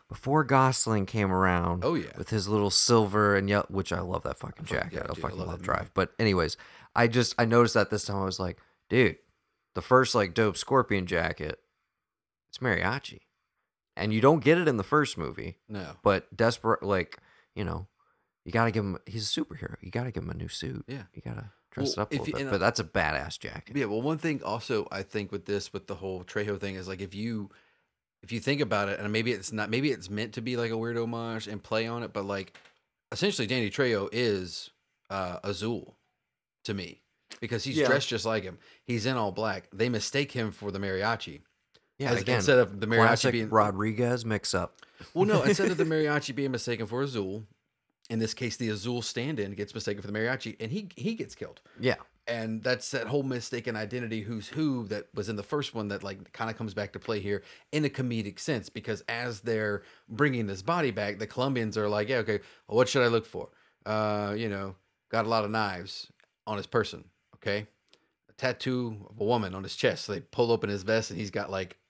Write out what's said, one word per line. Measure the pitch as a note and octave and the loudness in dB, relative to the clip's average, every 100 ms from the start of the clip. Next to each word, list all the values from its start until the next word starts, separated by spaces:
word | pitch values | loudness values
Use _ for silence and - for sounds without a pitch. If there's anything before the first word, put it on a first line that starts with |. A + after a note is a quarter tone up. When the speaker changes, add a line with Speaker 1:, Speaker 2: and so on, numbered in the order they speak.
| - | -14
Speaker 1:
Before | - - D3+ | -8 2 2
Gosling | C3 C3+ C3 B2+ - G#2+ F#2+ | 6 6 6 4 4 2 2
came | A2 G2 | 2 2
around | F#2 F#2 F2+ E2+ F2+ | 4 6 4 2 0
Speaker 2:
Oh, | A#2+ | 0
yeah. | E3 E2+ - | -2 -4 -8
Speaker 1:
with | - | -2
his | A2 F#2+ | -2 2
little | G#2+ G2+ | 2 4
silver | - - A#2 G#2+ G#2 G#2 | 4 6 6 6 4 6
and | G2 G2 | 4 4
yellow, | G2+ - | 2 2
which | F#2+ F2+ | -2 -2
I | F2 | -2
love | F2+ F#2 | -2 -4
that | - - | -4 -6
fucking | - - D#3 | -8 -10 -4
Speaker 2:
I | |
fucking | - - | -4 -2
Speaker 1:
jacket. | |
Speaker 2:
do, | D#2+ | -6
Speaker 1:
I | - | -6
Speaker 2:
dude. | - | -6
I | |
Speaker 1:
fucking | - - | -6 -6
Speaker 2:
love | E2+ | -6
Speaker 1:
love | E2 | -6
Speaker 2:
that | |
Speaker 1:
Drive. | F2+ - | -2 -2
Speaker 2:
movie. | - | -2
Speaker 1:
But | - F2+ - | -2 -2 2
anyways, | A2+ F#2 D#2 - - - - | 2 4 2 -2 -12 -20 -4
I | - A#2+ | 4 4
just, | A#2+ A#2 - | 6 2 4
I | |
noticed | A#2 A#2 A#2 | 6 8 6
that | A2+ G2+ | 6 4
this | G#2+ | 0
time | - G2+ | -2 -2
I | |
was | F#2+ F#2 | -2 -2
like, | F#2 - _ _ - | -4 -4 _ _ 0
"Dude, | A#2 G#2+ - _ _ _ _ _ | 4 4 2 _ _ _ _ _
the | - | -8
first, | - B2+ B2+ | 4 6 6
like, | A#2 G2 | 4 2
dope | E2+ G#2+ F2 | 4 2 2
scorpion | - C3+ A#2 G2+ F2+ | 2 2 4 0 2
jacket, | E2+ E2 E2 D#2 - _ _ _ _ _ _ _ _ _ | 0 0 -2 -6 -8 _ _ _ _ _ _ _ _ _
it's | - | -4
mariachi." | B2+ F2 F2+ C3+ - F2 _ _ _ _ _ _ _ - | 0 2 2 -2 -8 -16 _ _ _ _ _ _ _ -4
And | G#2 | 0
you | A2 | 6
don't | C3 D#3+ | 6 6
get | B2+ E3+ | 6 6
it | D#3+ | 6
in | A#2 | 2
the | |
first | G2 D3 C#3 - | 2 2 2 -2
movie. | C#2+ - F2 - - | -6 -6 -10 -12 -10
Speaker 2:
No. | G#2 D#2+ - | -10 -10 0
Speaker 1:
But | G#2 F#2+ - | 2 2 0
desperate, | - A2+ - A2 G#2+ | 2 2 2 0 0
like, | G2 F#2+ E2+ - _ _ _ | 2 0 0 -8 _ _ _
you | - | -6
know, | E2+ E2 G2 _ _ _ _ _ | -4 -4 -8 _ _ _ _ _
you | - | -2
gotta | A2+ A#2 | 2 2
give | A2 | 2
him, | G2+ F2 - | -2 -4 -8
he's | A2 G#2 - | -6 -4 -2
a | |
superhero. | D4+ - - - | -4 -8 -12 -10
You | F2+ | -8
gotta | A2+ B2+ | -6 -4
give | - | -6
him | E2+ | -6
a | |
new | D#2+ D#2+ | -6 -8
suit. | - - - - | -8 -8 -8 -10
Speaker 2:
Yeah. | C3+ F#2+ | -12 -12
Speaker 1:
You | - | -14
gotta | A#2+ A2 G#2+ _ _ | -10 -10 -12 _ _
dress | - C#3 | -4 -2
Speaker 2:
Well, | |
Speaker 1:
it | - | -2
up | G#2+ | -2
a | |
Speaker 2:
if | D3 | -2
Speaker 1:
little | - | -4
Speaker 2:
you, | |
Speaker 1:
bit. | - | -4
Speaker 2:
and | C#3 | 0
Speaker 1:
But | G2+ | 2
that's | G2+ A#2 | 2 2
a | |
badass | E2 G2 D#2 D2 - - | -2 0 0 0 -4 -8
jacket. | - - - C3+ | -10 -12 -8 -4
Speaker 2:
Yeah, | A2+ | -2
well, | G#2+ | 0
one | C#3 D#3 | 0 -2
thing | D#3+ C#3+ | -2 -2
also | - A2 - A2 - | -2 -4 -2 -2 -2
I | G2 | -6
think | G2 G#2+ G2 | -4 -4 -4
with | G2 F#2+ | -8 -2
this, | G2+ - | -2 -2
with | G2 - | -10 -10
the | F2+ | -8
whole | F#2+ F#2 | -6 -8
Trejo | F2+ A2 G#2 G2 | -6 -4 -2 -2
thing | G2 F#2+ | -4 -6
is, | F#2 | -8
like, | F#2 | -8
if | G2 | -8
you, | G2 A#2 A2 G2 - _ _ _ _ _ _ | -6 -6 -4 -8 -14 _ _ _ _ _ _
if | - | -8
you | A#2 | -4
think | - C#3+ | 0 0
about | A#2 G#2 G2+ | 2 2 0
it, | G2 | -2
and | G#2 | 0
maybe | G#2+ A2+ | 0 0
it's | G#2 - | -2 -2
not, | A2 G#2 | -4 -2
maybe | A#2+ D3 | 0 0
it's | A#2+ F#2 | -2 -4
meant | G#2 A2+ | -6 -6
to | A#2+ | -6
be, | A#2 A#2+ | -4 -2
like, | A#2 | -2
a | A2+ | -2
weird | A#2 A#2 | -2 -2
homage | A#2 A#2 A#2 A2 G#2+ | -4 -4 -6 -6 -8
and | G#2 | -10
play | - A2 A2+ | -2 0 0
on | A#2+ | -4
it, | - | -6
but, | G2+ | -6
like, | G2 G2 F#2+ - - _ _ _ - | -4 -4 -6 -14 -20 _ _ _ -12
essentially | A2+ G3+ G3 G#2 | -2 0 0 0
Danny | B2+ G#2+ | 0 0
Trejo | - C3 G#2+ G2 | 2 2 2 0
is, | A#2 A#2+ G2+ F2+ - - _ _ _ - | 0 2 2 -2 -10 -12 _ _ _ -8
uh, | G2 F2+ F2 | -4 -4 -4
Azul | G2+ F#2 G#2+ A2 - - _ _ _ _ _ _ | -6 -4 -2 -4 -8 -20 _ _ _ _ _ _
to | - | -6
me | G2 E2+ - _ _ _ - | -6 -6 -14 _ _ _ -12
because | A#2+ A#2 | -4 -4
he's | B2+ D3+ | -2 2
Speaker 1:
Yeah. | C3 | 4
Speaker 2:
dressed | C3 - | 4 2
just | A2+ A2 | -2 0
like | A2 | 0
him. | F#2 F2 - - | -2 -14 -20 -18
He's | - A#2+ A2+ | -4 -2 0
in | B2+ | 0
all | G#2 | -2
black. | F#2 G#2+ F#2+ - | -2 -2 -4 -8
They | F#2+ A#2+ | -2 0
mistake | A2+ - C3+ C#3 | 0 0 -2 -2
him | B2 A2 | -2 -4
for | - G#2 | -4 -6
the | G2 | -4
mariachi. | G2 F#2+ G#2 A2+ - C#3+ _ _ _ _ _ - | -4 -2 0 -2 -6 -14 _ _ _ _ _ -6
Speaker 1:
Yeah, | C3+ | 0
Speaker 2:
As, | A#2+ | 0
Speaker 1:
again, | G#2 A#2+ | 2 2
Speaker 2:
instead | G2 B2+ | 6 6
of | G2+ G2+ | 6 0
the | G#2+ | 2
mariachi | A2+ A2+ | 6 6
Speaker 1:
classic | A2+ C3+ | 6 4
Speaker 2:
being | A#2 A2 | 2 2
Speaker 1:
Rodriguez | A2 G#2 G2 G#2+ G#2+ B2 B2 | 4 4 2 -2 0 0 0
mix-up. | A2+ G#2+ - F#2 F2 - - - - | 0 -2 0 -2 -2 -8 -20 -20 -8
Speaker 2:
Well, | E3 | 2
no, | G3 G3+ | 4 6
instead | - G3+ F#3 | 4 4 2
Speaker 1:
<laughs> | |
Speaker 2:
of | E3 | 2
the | |
mariachi | D#3+ D#3 D3+ D3 - | 2 2 2 2 0
being | C#3 C#3 | -2 -2
mistaken | A#2+ - A2+ G#2+ | -2 -2 -2 -2
for | A#2+ | -2
Azul, | C#3 A#2+ F#2+ G#2 G#2+ _ _ _ _ _ - | -2 -2 -2 -4 -10 _ _ _ _ _ -6
in | A2+ | -2
this | A2 | 0
case, | - A#2+ - | -2 -4 -2
the | A2+ | -2
Azul | G#2+ A2+ A#2+ | -2 -2 -4
stand-in | A2 A#2+ C3+ C#3+ G2 | -4 -4 -4 -2 -4
gets | G2+ G#2 | -4 -6
mistaken | A2+ G#2+ G#2 | -6 -4 -6
for | G2+ | -4
the | G#2 | -2
mariachi, | A#2 C3+ A2+ - | 0 -2 -6 -8
and | A2+ | -6
he, | F#3 G3+ - | -6 -8 -6
he | E3 | -6
gets | A3+ A2 - | -4 -8 -10
killed. | - - _ - | -12 -14 _ -4
Speaker 1:
Yeah. | B2 - - _ - | 0 0 -4 _ -6
Speaker 2:
And | A#2 A2+ A2 | -4 -2 -2
that's | A#2+ B2 - | 0 0 0
that | C3 A2 | -2 0
whole | C#3+ | 0
mistaken | C3+ B2 - B2 A#2+ A2 | 0 -4 -4 -4 -4 -4
identity, | G#2+ B2 A2+ A2 | -4 -4 -4 -4
who's | G#2 A2+ - | -4 -8 -6
who, | D3+ D#3 B2 G2+ | -2 -2 -2 -4
that | G#2 - | -6 -6
was | - G#2 | -6 -4
in | G#2 | -4
the | |
first | G2+ D3 C#3 | -2 -4 -2
one | A2+ G#2 | -4 -4
that, | G2 | -4
like, | G2 G2 - | -6 -10 -14
kinda | - A2+ | -6 -6
comes | A2 A2+ | -4 -6
back | F#2+ G2+ | -4 -6
to | G2+ | -8
play | - G#2+ | -4 -4
here | G2+ G2+ - - - | -2 -4 -6 -20 -6
in | D3+ | -2
a | D3 | -2
comedic | C#3 B2+ A#2 G2+ F2+ | -2 -2 -2 -4 -6
sense, | - B2 - | -4 -4 -4
because | A2+ A#2 G#2+ - | -10 -6 -6 -4
as | A#2 B2 G#2+ | -6 -4 -6
they're | A2 A2 G#2+ G2+ - - - | -2 0 0 -2 -6 -20 -12
bringing | A2+ D3 B2 G#2 | 0 2 2 -2
this | F#2+ | -4
body | F#2+ F3 C#3 | -2 0 0
back, | G#2 G#2 G2+ | 0 -2 -4
the | G#2+ | -6
Colombians | - C3+ C3 A2 G#2+ | -2 0 0 0 0
are | G#2 | 0
like, | G#2 G#2+ | 0 0
"Yeah, | B2+ | 0
okay, | G#2+ G2+ - - - | 0 -2 -4 -20 -2
well, | A2 | 2
what | B2+ | 4
should | C#3 | 4
I | A#2+ | 4
look | A#2 A2 | 4 0
for?" | F2 - _ _ _ G#2 | -10 -12 _ _ _ -4
Uh, | G#2+ G#2+ G#2 G#2 G#2 | 0 0 0 -2 -2
you | A2+ | -4
know, | G2+ G2 F#2 _ _ - | -4 -6 -12 _ _ -4
got | A2+ | -2
a | A2 | 2
lot | A2+ | 2
of | G#2 | 2
knives | A2 G#2 F2+ F#2+ - - _ _ _ - | 0 0 -2 -10 -12 -14 _ _ _ -6
on | G#2 | -6
his | - | 0
person, | A#2 G2+ E2+ - _ _ - | 0 0 -4 -16 _ _ -10
okay? | G#2+ G2+ A2 _ _ _ _ _ _ | -4 -4 -4 _ _ _ _ _ _
A | |
tattoo | - B2+ A#2 C3 B2+ A#2+ G#2+ F#2+ | -4 -2 -2 -2 -2 -4 -6 -12
of | A2 | -4
a | |
woman | G#2+ A#2+ F#2+ | 2 2 2
on | F#2+ | -4
his | F#2+ - | -8 0
chest. | B2 E2+ | 0 0
So | - | -4
they | F#2+ | -6
pull | - - A#2 | -6 0 2
open | A2+ G#2 | 2 0
his | G2+ | -4
vest, | F#2 A2 A2 | 0 0 0
and | F#2 | -6
he's | G2+ | -6
got, | G#2 G2+ | -6 -4
like, | F#2+ F2+ - _ | -4 -6 -10 _